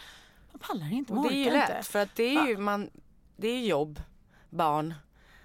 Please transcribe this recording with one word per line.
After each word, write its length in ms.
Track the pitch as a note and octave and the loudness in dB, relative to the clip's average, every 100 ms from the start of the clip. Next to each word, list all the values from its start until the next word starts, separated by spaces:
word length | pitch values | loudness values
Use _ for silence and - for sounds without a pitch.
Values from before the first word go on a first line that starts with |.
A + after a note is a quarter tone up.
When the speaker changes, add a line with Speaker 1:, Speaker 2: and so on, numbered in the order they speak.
| - - - - - | -14 -20 -20 -20 -20
Speaker 1:
man 80 | - | -16
pallar 340 | - C#4 D3+ | -6 -4 -2
inte, 200 | A#3 B3+ | -4 -2
man 120 | G#3 C#4 | 0 2
Speaker 2:
Och 60 | |
det 40 | C#4 | 2
är 20 | |
ju 60 | C4 | 2
Speaker 1:
orkar 80 | C#4+ | 4
Speaker 2:
lätt, 100 | - | 2
Speaker 1:
inte. 140 | - | 0
Speaker 2:
för 160 | G#3 G#3 | -2 -2
att 160 | G3+ - | 0 0
det 80 | A#3 D4 | 2 4
är 80 | D4 | 2
ju, 40 | |
Speaker 1:
Ja. 60 | G3+ | 0
Speaker 2:
man, 300 | G3+ G3+ G3+ - - - - - | 0 -2 -4 -12 -20 -20 -20 -6
det 100 | G#3+ | -2
är 120 | B3 | 0
jobb, 420 | A3+ C#3+ D#3 D3 - - - - - | 2 2 0 -6 -16 -18 -20 -20 -12
barn, 440 | E3 D#3+ D3 D#3 D#3 - - - - | 0 2 2 -2 -6 -16 -20 -20 -20